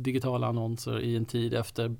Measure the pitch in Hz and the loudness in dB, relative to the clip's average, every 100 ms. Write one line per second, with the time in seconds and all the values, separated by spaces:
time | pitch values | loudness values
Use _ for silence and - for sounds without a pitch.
0 | 131 127 131 123 120 117 113 117 - 117 | 0 0 2 2 2 0 0 -2 -2 -2
1 | 120 117 113 123 117 117 113 - 117 113 | 0 0 0 0 2 0 -2 -2 -2 -4